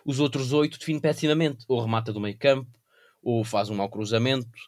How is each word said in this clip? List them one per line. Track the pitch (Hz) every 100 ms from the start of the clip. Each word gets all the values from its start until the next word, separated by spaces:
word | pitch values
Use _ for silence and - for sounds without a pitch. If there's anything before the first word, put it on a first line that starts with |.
| 143
os | 135
outros | 147 139 127
oito | 147 151 -
define | - 151
pessimamente, | 156 151 156 156 160 131 -
ou | 123
remata | 113 113 113
do | 107
meio | 104 101
campo, | 139 135 123 - _ _ _ _ -
ou | 117
faz | 110 107 101
um | 104
mau | 98
cruzamento, | 101 107 113 123 135 117 -